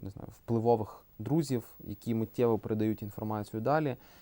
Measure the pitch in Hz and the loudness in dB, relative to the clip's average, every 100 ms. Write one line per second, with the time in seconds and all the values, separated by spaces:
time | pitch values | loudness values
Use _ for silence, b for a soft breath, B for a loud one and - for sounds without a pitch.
0 | 95 - - - - 117 113 117 107 - | -12 -12 -14 -12 -2 2 6 4 2 -10
1 | - - 113 156 147 123 - - - 101 | -18 -10 0 2 2 -2 -4 -12 -12 -8
2 | - 113 113 - 120 110 - 107 110 107 | -2 -2 -2 2 2 2 0 0 0 0
3 | 104 - 107 107 104 110 120 151 151 123 | -6 -6 -4 -4 -4 -4 0 2 0 -4
4 | B B | B B